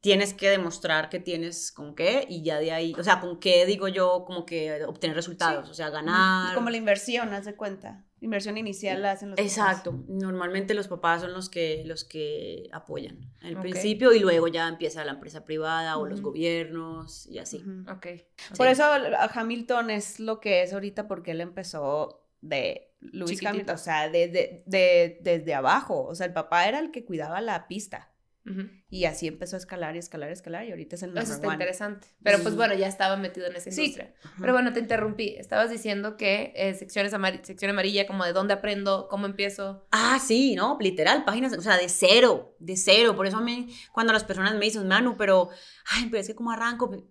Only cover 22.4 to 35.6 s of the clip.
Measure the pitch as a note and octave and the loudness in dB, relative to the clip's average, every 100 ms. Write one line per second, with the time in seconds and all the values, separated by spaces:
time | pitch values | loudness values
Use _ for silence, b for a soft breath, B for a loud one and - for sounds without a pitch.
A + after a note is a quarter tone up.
22.4 | D#3 C#3+ G#2 - _ _ - F#3 E3+ F#3+ | -4 -2 -2 -4 _ _ -16 -8 -6 -4
23.4 | G#3 G3+ G3 E3+ - D#3 D#3 E3+ F3 F3 | -2 -4 -4 -6 -2 0 2 2 2 0
24.4 | - - - F#3+ F3+ F3 E3+ E3+ F#3 E3+ | -2 -4 -2 4 6 6 4 0 0 0
25.4 | D#3 C#3+ C3 G#3 C4 F3 C3 E3+ F3+ F3 | 0 0 4 2 2 -4 -4 -6 -6 -4
26.4 | D#3 E3+ F#3 C4+ D#4+ C#4+ - E3+ D3+ F3 | 0 2 4 0 -4 -10 -10 -8 -6 -6
27.4 | A3+ F3+ - F#3 G#3 - - _ _ _ | -4 -6 -8 -12 -10 -14 -16 _ _ _
28.4 | - F#3+ G3 - _ F#3 E3+ D#3 D#3+ - | -12 -10 -10 -14 _ -2 -2 -2 -8 -8
29.4 | F3 F#3+ F3+ F3+ D#3+ E3 E3+ D#3+ C#3+ E3 | -10 -10 -10 -8 -8 -8 -12 -12 -10 -12
30.4 | - E3+ A#3 E3+ D3+ F3 F3+ F#3 A3+ G#3 | -12 -12 -10 -12 -12 -12 -8 -6 -6 -4
31.4 | G#3 D#3 F3+ F#3 G#3 G3+ - _ - G3+ | -4 -4 -4 -4 -8 -10 -18 _ 2 4
32.4 | F3 G#3 A3+ G3 F#3+ F#3+ F#3+ G3 F#3+ F3+ | 2 0 2 2 -2 0 0 0 -4 -6
33.4 | F3+ F3+ F#3 F#3+ D4+ - - _ - - | -8 -8 -8 -2 -2 -4 -16 _ -20 -6
34.4 | G#3+ B3+ B3 A#3+ A3+ A3+ G#3+ G#3+ G#3+ - | 2 2 2 0 -2 -2 -2 -4 -6 -6
35.4 | - G#3 | -2 2